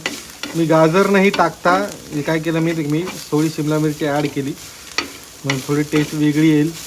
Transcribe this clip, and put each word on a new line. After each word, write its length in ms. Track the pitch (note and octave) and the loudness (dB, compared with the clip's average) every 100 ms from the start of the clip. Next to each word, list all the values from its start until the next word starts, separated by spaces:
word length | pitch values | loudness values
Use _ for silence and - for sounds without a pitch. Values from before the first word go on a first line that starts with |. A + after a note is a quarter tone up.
| D#3+ - - - - E3 | -6 -10 -14 -14 -6 -2
मी 80 | |
गाजर 460 | D#3+ D#3+ D#3+ F#3 G3 | 2 6 6 4 4
नाही 200 | G3 G3 | 4 4
टाकता. 600 | G3 E3+ - F3 F#3 G3+ - - | 2 0 0 0 2 -2 -10 -8
मी 100 | D3+ | -6
काय 160 | C#3+ D#3+ | -2 -2
केलं 220 | D#3 E3 | 0 0
माहिती 220 | E3 E3 | 0 -2
का, 60 | D3 | -2
मी 140 | D3+ F#3 - - | -2 -4 -10 -2
थोडी 180 | D3+ D#3+ | 0 0
शिमला 300 | D#3+ D3+ D#3 | -2 -2 0
मिरची 280 | D#3 D3 D3+ | 0 0 -2
ॲड 200 | C#3+ C#3+ | 0 -2
केली, 180 | C#3+ C3+ F#3 - - - - - - - - | -4 -6 -8 -14 -18 -10 -10 -10 -14 -20 -10
मग 140 | C#3 C3+ C3 | -6 -4 -2
थोडी 140 | D3 | -2
टेस्ट 320 | D3+ D3+ D3 | 0 0 -2
वेगळी 340 | D#3 D3+ D3 D#3+ | 0 2 4 4
येईल. 280 | D3+ D#3 E3 | 4 0 -4